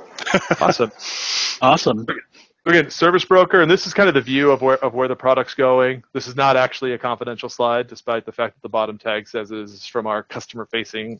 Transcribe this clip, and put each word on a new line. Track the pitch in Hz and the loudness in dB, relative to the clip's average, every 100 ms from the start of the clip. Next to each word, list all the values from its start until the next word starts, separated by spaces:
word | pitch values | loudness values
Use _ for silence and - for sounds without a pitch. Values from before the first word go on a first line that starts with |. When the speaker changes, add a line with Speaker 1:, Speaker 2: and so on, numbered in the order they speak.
| - - | -20 -14
Speaker 1:
<laughs> | - - - - | -2 -2 0 0
Speaker 2:
Awesome. | 139 - 110 - - - - - - - | 0 2 -2 -4 -12 -10 -6 -4 -6 0
Speaker 3:
Awesome. | 131 151 147 110 113 - - _ _ _ 170 | 2 2 2 -2 -4 -10 -12 _ _ _ 2
Speaker 2:
Again, | 170 139 | 4 2
Service | - 170 180 - | 2 2 4 4
Broker, | 185 180 190 | 4 6 6
and | 160 | 6
this | 190 185 | 4 2
is | |
kind | 180 196 | 2 4
of | 139 | 4
the | |
view | 120 135 143 | 0 2 2
of | 131 | 2
where, | 131 131 | 2 2
of | 131 | 0
where | 120 127 | -2 -2
the | 123 | 0
product's | 131 131 123 | 2 2 0
going. | - 131 127 127 127 _ | 0 2 4 2 -2 _
This | 131 127 | -10 -8
is | 127 | 0
not | 135 127 | 2 4
actually | 127 - 131 | 2 -2 -6
a | 120 | -4
confidential | 123 117 123 113 120 | -6 -6 -8 -10 -12
slide, | - 120 120 123 | -2 0 0 -4
despite | 113 - 113 110 | -10 -6 -6 -6
the | |
fact | - 113 _ | -6 -8 _
that | |
the | 110 | -6
bottom | 110 110 107 | -4 -4 -6
tag | 113 107 104 | -6 -6 -6
says | 113 104 | -10 -10
it | 107 | -12
is | 104 101 - | -14 -16 -10
from | 123 110 | -8 -4
our | 107 | -6
customer-facing, | - 120 - 117 107 113 107 110 113 110 | -6 -14 -14 -16 -8 -8 -8 -10 -10 -14